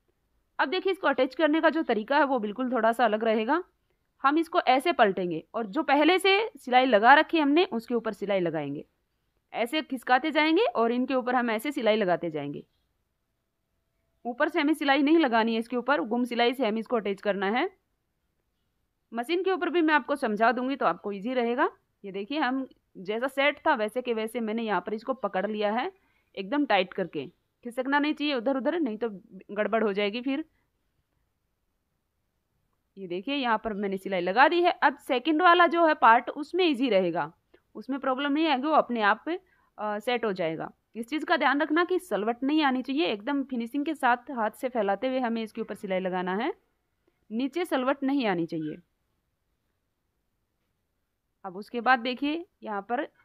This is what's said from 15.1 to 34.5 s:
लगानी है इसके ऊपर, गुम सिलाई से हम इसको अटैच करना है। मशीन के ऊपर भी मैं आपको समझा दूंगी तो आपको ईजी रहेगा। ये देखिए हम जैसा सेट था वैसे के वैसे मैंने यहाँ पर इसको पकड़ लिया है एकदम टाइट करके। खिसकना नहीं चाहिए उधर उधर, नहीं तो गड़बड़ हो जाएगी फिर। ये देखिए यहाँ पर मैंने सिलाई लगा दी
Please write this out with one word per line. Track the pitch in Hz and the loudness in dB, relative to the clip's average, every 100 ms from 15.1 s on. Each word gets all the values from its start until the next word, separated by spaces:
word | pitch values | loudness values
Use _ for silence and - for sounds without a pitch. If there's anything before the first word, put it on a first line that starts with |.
| 330 | 4
लगानी | 294 226 226 | 4 2 2
है | 226 | 0
इसके | 233 247 | -2 -4
ऊपर, | 240 294 | 0 0
गुम | 247 240 247 | 0 -2 -2
सिलाई | 233 240 | 0 0
से | 262 233 | 2 -2
हम | 220 | -2
इसको | 220 240 | -2 -2
अटैच | 202 196 | -2 -2
करना | 208 196 196 | -2 -2 0
है। | 233 359 - _ _ _ _ _ _ _ _ _ _ _ _ _ | 0 -2 -6 _ _ _ _ _ _ _ _ _ _ _ _ _
मशीन | 226 240 349 | -8 -2 -2
के | 370 | 0
ऊपर | 370 349 | -2 0
भी | 339 | 0
मैं | 320 | 2
आपको | 302 - 247 | 2 0 -2
समझा | 240 208 226 | -2 2 2
दूंगी | 254 254 277 | 2 -4 -2
तो | 214 | -2
आपको | 170 208 | -2 -6
ईजी | 202 202 | -8 -4
रहेगा। | 254 233 240 349 - _ _ | -2 -2 0 -2 -4 _ _
ये | 196 | -12
देखिए | 190 208 285 | -10 -6 -4
हम | 254 269 254 _ _ 180 | -2 -2 -6 _ _ -14
जैसा | 190 220 269 | -6 -4 -4
सेट | 269 277 285 330 | 0 0 0 0
था | 269 | 0
वैसे | 214 254 | -2 -4
के | 254 | -4
वैसे | 226 220 247 | -4 -4 -4
मैंने | 220 226 | -4 -4
यहाँ | 226 185 | -2 -2
पर | 180 | -2
इसको | 214 - 262 | -6 -6 -4
पकड़ | 196 185 202 | -4 -2 -4
लिया | 214 208 | -2 -2
है | 226 330 - _ _ _ - | -2 -4 -10 _ _ _ -12
एकदम | 196 294 294 | -4 -2 2
टाइट | 202 185 | 2 2
करके। | - 180 156 139 - _ _ | -4 -6 -6 -10 -14 _ _
खिसकना | 240 233 262 285 | -10 -8 -2 0
नहीं | 294 | 0
चाहिए | 302 294 | -2 -2
उधर | 269 220 269 | -2 -2 -2
उधर, | 240 349 | -2 -2
नहीं | 277 220 | -2 -4
तो | 240 190 - 185 - | -6 -8 -16 -20 -10
गड़बड़ | 202 208 220 | -6 -2 0
हो | 220 | 0
जाएगी | 196 208 214 | 0 -2 -4
फिर। | 247 269 320 _ _ _ _ _ _ _ _ _ _ _ _ _ _ _ _ _ _ _ _ _ _ _ _ - | -4 -4 -6 _ _ _ _ _ _ _ _ _ _ _ _ _ _ _ _ _ _ _ _ _ _ _ _ -18
ये | 190 | -10
देखिए | 175 208 285 | -8 -6 -4
यहाँ | 247 220 | -2 -2
पर | 226 | -2
मैंने | 202 202 190 | -4 -4 -4
सिलाई | 196 190 | -4 -2
लगा | 175 196 | 0 4
दी | 302 | 4